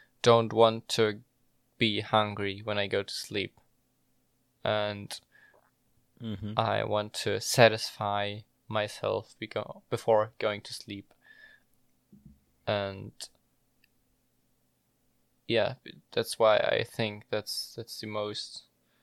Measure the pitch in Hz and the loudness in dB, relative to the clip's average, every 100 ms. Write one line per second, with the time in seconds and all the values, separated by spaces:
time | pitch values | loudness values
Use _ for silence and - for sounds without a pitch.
0 | _ _ 120 117 113 110 113 113 - - | _ _ 6 6 6 6 6 6 -4 0
1 | 110 104 - _ _ _ _ _ 113 104 | 2 0 -14 _ _ _ _ _ 0 0
2 | 104 110 107 104 101 98 107 104 101 98 | 0 2 2 -2 -6 -6 -4 -2 0 -2
3 | 101 - - 104 98 - _ _ _ _ | -4 -10 -6 -6 -6 -8 _ _ _ _
4 | _ _ _ _ _ _ 110 107 104 101 | _ _ _ _ _ _ -4 -2 -4 -8
5 | 101 - - _ - _ _ _ _ _ | -12 -16 -18 _ -20 _ _ _ _ _
6 | _ _ 113 98 104 110 110 104 110 104 | _ _ -10 -8 -4 0 0 0 0 -2
7 | 104 - - 107 - - 113 110 - - | -2 -6 -4 -2 0 8 8 8 -4 -6
8 | 104 101 104 104 - _ - 107 104 - | -2 -2 -2 -6 -14 _ -6 -4 -4 -4
9 | 101 101 - - 110 107 - - _ 120 | -2 -2 -6 -14 -8 -8 -8 -14 _ -4
10 | - 110 110 - 107 104 - - - 101 | 2 2 2 -2 -4 -4 -8 -16 -12 -14
11 | - _ _ - - - _ _ _ _ | -14 _ _ -20 -20 -20 _ _ _ _
12 | _ - - - _ _ - 104 98 98 | _ -20 -20 -20 _ _ -4 -4 -4 -8
13 | 104 - - _ _ _ _ _ _ _ | -14 -16 -18 _ _ _ _ _ _ _
14 | _ _ _ _ _ _ _ _ _ _ | _ _ _ _ _ _ _ _ _ _
15 | _ _ _ _ - 117 104 - - - | _ _ _ _ -2 0 0 -4 -14 -20
16 | _ - 113 - 110 107 - 110 113 - | _ -4 -4 2 4 6 4 0 -2 -4
17 | 110 104 - 104 - - - - 113 - | -4 -6 -6 -6 -4 -8 -10 -12 -14 -12
18 | 107 107 104 107 - - - _ _ _ | -8 -6 -6 -8 -12 -16 -20 _ _ _